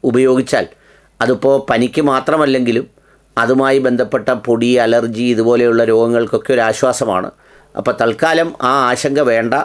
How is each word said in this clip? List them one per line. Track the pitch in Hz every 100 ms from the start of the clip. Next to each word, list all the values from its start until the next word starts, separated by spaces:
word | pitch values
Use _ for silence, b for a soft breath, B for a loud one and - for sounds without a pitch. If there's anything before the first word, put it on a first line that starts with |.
| 131
ഉപയോഗിച്ചാൽ | 120 131 131 127 127 85 b b b b b
അതിപ്പോൾ | 117 127 135 139 135
പനിക്ക് | 117 123 156 147
മാത്രമല്ലെങ്കിലും | 131 131 156 147 131 123 113 - _ b b b -
അതുമായി | 117 131 135 135 131
ബന്ധപ്പെട്ട | 123 120 131 107 123 120
പൊടി, | 117 117 123
അലർജി, | 117 117 120 110 123
ഇതുപോലെയുള്ള | 113 113 120 120 117 113
രോഗങ്ങൾക്കൊക്കെ | 110 117 117 117 117 - 127
ഒരു | 113
ആശ്വാസമാണ്. | 110 131 120 120 92 95 - b b b -
അപ്പോൾ | 104 -
തൽക്കാലം | 117 117 160 160 165 - 123
ആ | 139 123
ആശങ്ക | 123 147 139 135
വേണ്ട | 113 113 131